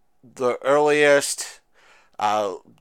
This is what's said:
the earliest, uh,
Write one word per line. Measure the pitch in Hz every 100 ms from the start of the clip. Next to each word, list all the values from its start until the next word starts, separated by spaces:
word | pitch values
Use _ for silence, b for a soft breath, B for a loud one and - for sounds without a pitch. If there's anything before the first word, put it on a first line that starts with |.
| _ _
the | 120 120 123 117
earliest, | 131 147 151 147 147 143 - - - - _ b b b b -
uh, | 104 107 104 90 _ _